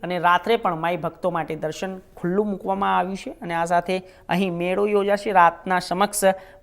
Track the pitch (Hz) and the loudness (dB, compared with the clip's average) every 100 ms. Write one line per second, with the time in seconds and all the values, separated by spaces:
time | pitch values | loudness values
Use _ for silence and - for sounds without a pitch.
0 | 175 180 170 180 - 226 208 165 165 175 | -4 0 4 2 2 0 0 -2 -2 -2
1 | 160 - 185 170 156 160 156 156 190 190 | -6 -4 -4 -4 -6 -6 -6 -6 -8 -10
2 | - - 175 185 214 190 190 196 196 190 | -16 -8 -2 0 0 -2 -4 -2 0 0
3 | 180 190 - - 175 170 170 175 175 185 | 0 -6 -10 -12 -6 -4 0 0 0 -4
4 | 185 - - 175 190 170 175 185 208 208 | -6 -20 -4 -2 0 -2 -2 0 2 2
5 | 196 202 214 185 170 170 - 180 - 180 | 2 0 2 6 6 4 -2 -2 0 0
6 | 202 - 190 190 - - | 0 2 2 2 -6 -18